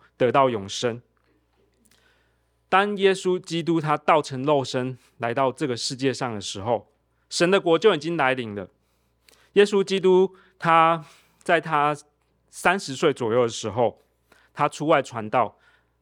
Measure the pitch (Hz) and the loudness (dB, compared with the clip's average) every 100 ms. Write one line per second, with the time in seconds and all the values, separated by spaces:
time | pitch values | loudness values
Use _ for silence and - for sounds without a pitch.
0 | _ _ 127 131 135 113 98 - 123 120 | _ _ 2 4 2 0 -8 -6 -6 -6
1 | _ _ _ _ _ _ _ _ _ _ | _ _ _ _ _ _ _ _ _ _
2 | _ _ _ _ _ _ _ 185 208 202 | _ _ _ _ _ _ _ 0 2 2
3 | 196 185 185 180 - 165 156 165 151 147 | 0 2 -2 -4 -4 -6 -2 -2 0 -2
4 | - 165 147 131 139 147 131 131 127 127 | 2 2 2 -6 0 0 0 -4 -6 -8
5 | _ _ 117 117 135 123 151 117 - 131 | _ _ -6 -2 -2 -2 -6 -4 -6 -4
6 | 135 117 131 107 92 101 101 110 - _ | -4 -2 -6 -6 -10 -8 -2 -4 -4 _
7 | _ _ _ - 175 196 175 165 214 170 | _ _ _ -2 2 2 2 2 2 0
8 | 156 170 131 131 117 101 92 _ _ _ | -4 -2 -2 -2 -6 -10 -12 _ _ _
9 | _ _ _ _ _ 190 202 202 190 190 | _ _ _ _ _ 2 4 2 0 0
10 | 180 185 185 - _ _ 170 165 165 165 | 4 4 4 -2 _ _ 2 4 4 2
11 | 156 _ _ _ - 170 165 151 147 147 | -6 _ _ _ 0 0 2 0 0 -2
12 | - _ _ _ _ - 175 190 190 131 | -10 _ _ _ _ -2 0 0 -4 -2
13 | 165 135 117 120 120 113 110 101 117 - | 0 0 -2 0 0 -2 -8 -2 -2 -2
14 | _ _ _ _ _ - 147 - 151 156 | _ _ _ _ _ -4 -4 -2 0 0
15 | 131 120 107 127 104 - _ _ _ _ | 0 -10 -4 -2 -2 -4 _ _ _ _